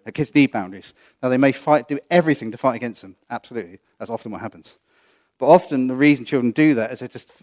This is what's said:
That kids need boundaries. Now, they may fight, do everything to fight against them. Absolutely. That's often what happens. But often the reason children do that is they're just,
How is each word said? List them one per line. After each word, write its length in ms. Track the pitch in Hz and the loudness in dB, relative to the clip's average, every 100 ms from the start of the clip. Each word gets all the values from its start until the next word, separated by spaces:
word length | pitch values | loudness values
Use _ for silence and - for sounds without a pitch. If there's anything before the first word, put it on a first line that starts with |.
That 80 | - | -12
kids 220 | - 143 | -8 0
need 160 | 147 135 | 2 2
boundaries. 420 | 113 92 98 - - _ _ | 0 -8 -12 -18 -20 _ _
Now, 80 | 127 | -2
they 80 | 127 | 2
may 140 | 135 | 2
fight, 360 | 127 - 151 - | 0 0 0 0
do 100 | 143 - | -10 0
everything 420 | 175 160 143 110 | 2 2 -2 -6
to 60 | 117 | -4
fight 180 | 131 117 | -4 -4
against 260 | 123 101 | -8 -12
them. 140 | 95 92 - | -20 -20 -16
Absolutely. 480 | 120 - 117 85 95 _ - | -14 -12 -14 -14 -16 _ -18
That's 120 | 113 | -12
often 220 | 113 117 | -10 -10
what 80 | 95 | -12
happens. 380 | 107 85 - - _ _ _ _ _ - | -14 -16 -20 -20 _ _ _ _ _ -2
But 80 | 131 | 6
often 400 | 175 - 135 127 | 6 4 -4 -2
the 80 | |
reason 300 | 127 147 139 | 2 2 2
children 280 | 120 139 120 | 0 -2 0
do 220 | 113 156 | 2 2
that 180 | 120 113 | 2 -2
is 80 | 127 | -8
they're 80 | 123 | -14
just, 240 | - - _ | -16 -20 _